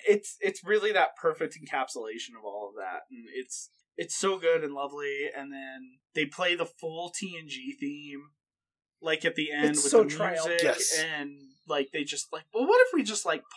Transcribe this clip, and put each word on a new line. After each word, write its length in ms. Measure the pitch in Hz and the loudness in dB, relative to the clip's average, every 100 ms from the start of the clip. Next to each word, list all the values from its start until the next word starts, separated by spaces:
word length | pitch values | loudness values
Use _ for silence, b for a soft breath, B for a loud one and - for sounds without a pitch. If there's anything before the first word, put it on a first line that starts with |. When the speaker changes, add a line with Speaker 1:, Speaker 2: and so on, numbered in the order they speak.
| 202 | 4
Speaker 1:
it's, 300 | 208 - - | 4 2 -4
it's 220 | 190 190 | -4 -2
really 280 | 175 214 208 | 0 2 4
that 240 | 214 - - | 4 2 2
perfect 380 | 165 156 156 160 | -2 0 -4 -8
encapsulation 800 | 127 143 127 127 110 113 117 117 | -4 -4 -2 -6 -8 -8 -12 -12
of 80 | 107 | -10
all 240 | 101 104 | -10 -10
of 60 | 104 | -10
that, 260 | 92 87 - | -10 -10 -12
and 160 | 123 117 | -20 -12
it's, 380 | 127 127 - - _ _ - | -10 -10 -12 -14 _ _ -10
it's 180 | 170 - | -8 -2
so 220 | 196 190 | -2 0
good 260 | 165 165 | 2 2
and 100 | 151 139 | 0 -4
lovely, 560 | 139 143 143 139 143 139 | -6 -6 -6 -4 -6 -8
and 160 | 139 | -12
then 460 | 139 135 131 131 131 _ | -12 -14 -16 -20 _ _
they 140 | 156 151 | -2 -2
play 260 | - 180 | 0 0
the 140 | 170 165 | 0 -2
full 420 | - 165 160 175 | -6 -10 -8 -8
T 260 | - 190 175 | -8 -8 -10
N 120 | 156 | -12
G 260 | 131 131 143 | -12 -12 -8
theme, 500 | 143 147 147 143 147 _ _ _ _ _ _ _ | -8 -8 -12 -14 -16 _ _ _ _ _ _ _
like, 240 | 160 156 165 | -2 0 0
at 80 | |
the 180 | - 151 | 0 -2
end 200 | 147 151 | 2 2
Speaker 2:
It's 120 | 151 143 | 4 6
Speaker 1:
with 60 | |
Speaker 2:
so 120 | 233 | 6
Speaker 1:
the 60 | 208 | 6
Speaker 2:
triumphant. 520 | 147 156 165 165 170 | 2 -2 0 0 4
Speaker 1:
music, 20 | |
Speaker 3:
Yes. 400 | 165 - - 160 | 4 4 2 2
Speaker 1:
and, 280 | 160 151 143 143 135 _ - | 0 -2 -6 -10 -20 _ -4
like, 200 | 143 139 | -2 0
they 100 | 156 | -2
just, 280 | 147 151 - | -4 -4 -6
like, 120 | 156 - | -8 -4
"Well, 140 | - 285 | 0 6
what 140 | 494 508 | 8 8
if 60 | |
we 80 | 320 | 4
just, 220 | 214 214 - | 0 0 0
like, 160 | 156 - | -2 -2